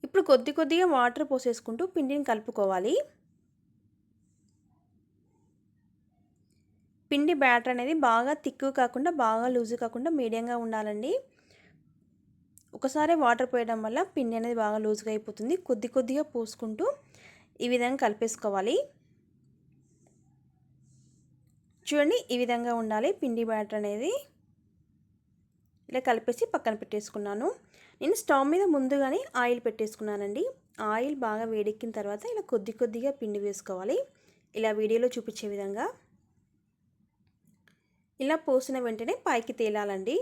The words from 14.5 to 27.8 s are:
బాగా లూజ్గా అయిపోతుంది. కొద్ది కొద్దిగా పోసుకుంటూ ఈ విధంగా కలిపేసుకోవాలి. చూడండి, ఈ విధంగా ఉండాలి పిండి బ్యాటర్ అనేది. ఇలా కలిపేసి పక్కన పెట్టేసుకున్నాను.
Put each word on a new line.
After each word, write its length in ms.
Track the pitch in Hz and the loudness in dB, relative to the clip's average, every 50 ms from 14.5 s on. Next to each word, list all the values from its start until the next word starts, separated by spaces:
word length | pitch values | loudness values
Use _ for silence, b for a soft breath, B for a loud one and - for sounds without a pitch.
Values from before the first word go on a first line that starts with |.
| 240 226 214 | 0 0 0
బాగా 140 | 208 214 214 214 | 0 0 0 0
లూజ్గా 260 | 214 214 214 214 220 220 | 0 -2 -2 -2 -4 -4
అయిపోతుంది. 420 | 214 214 - 202 - 208 247 339 381 - - | -4 -6 -8 -10 -8 -2 -2 -2 -2 0 -2
కొద్ది 200 | 254 214 208 233 - | -2 -2 -2 -2 0
కొద్దిగా 300 | 269 254 226 262 285 302 302 _ | 0 0 2 0 -2 -2 -2 _
పోసుకుంటూ 520 | 247 226 220 - - - 220 214 214 330 494 571 - B B B B B B B B B B B - - | -6 -6 -6 -8 -10 -8 -8 -4 -2 -2 -2 -2 -4 B B B B B B B B B B B -4 0
ఈ 60 | 240 247 | 2 2
విధంగా 260 | 247 240 240 262 269 277 | 2 2 2 0 2 2
కలిపేసుకోవాలి. 720 | 220 208 214 233 226 - - - 214 196 196 190 214 294 440 587 - _ _ _ _ _ _ _ _ _ _ _ _ _ _ _ _ _ _ _ _ _ _ _ _ _ _ _ _ _ _ _ _ _ _ _ _ _ _ _ _ _ _ _ _ _ _ _ _ _ _ _ _ _ _ _ _ _ _ _ - | 0 0 0 -4 -4 -4 -2 -2 -2 0 0 0 2 0 0 0 -2 _ _ _ _ _ _ _ _ _ _ _ _ _ _ _ _ _ _ _ _ _ _ _ _ _ _ _ _ _ _ _ _ _ _ _ _ _ _ _ _ _ _ _ _ _ _ _ _ _ _ _ _ _ _ _ _ _ _ _ 0
చూడండి, 320 | 294 294 294 302 427 494 - - 254 | 2 4 4 4 4 2 0 -2 -2
ఈ 40 | 247 247 | -2 0
విధంగా 320 | 233 240 233 233 240 240 233 226 | 0 0 0 0 -2 -2 -2 -2
ఉండాలి 280 | 220 214 214 233 320 415 - - | -2 -2 0 0 0 0 0 -2
పిండి 220 | 262 233 226 233 226 226 | -2 -2 -2 -2 0 0
బ్యాటర్ 260 | 214 214 214 214 214 | -2 -2 -4 -4 -4
అనేది. 320 | 208 208 202 214 247 339 466 554 - - _ _ _ _ _ _ _ _ _ _ _ _ _ _ _ _ _ _ _ _ _ _ _ _ _ _ _ _ _ _ _ - | -4 -4 -4 -2 -2 -2 -4 -4 -6 -10 _ _ _ _ _ _ _ _ _ _ _ _ _ _ _ _ _ _ _ _ _ _ _ _ _ _ _ _ _ _ _ -6
ఇలా 120 | - 254 254 262 | -6 -2 2 2
కలిపేసి 340 | 240 226 226 - 240 - 453 466 - | 2 2 2 -2 -2 0 -2 0 0
పక్కన 220 | 294 - 233 214 214 | -2 0 0 -2 -2
పెట్టేసుకున్నాను. 680 | - - - 208 214 - - 214 208 202 202 208 247 349 494 - b b b b | -6 -6 -6 -6 -6 -6 -8 -8 -6 -4 -4 -2 -2 -2 -4 -4 b b b b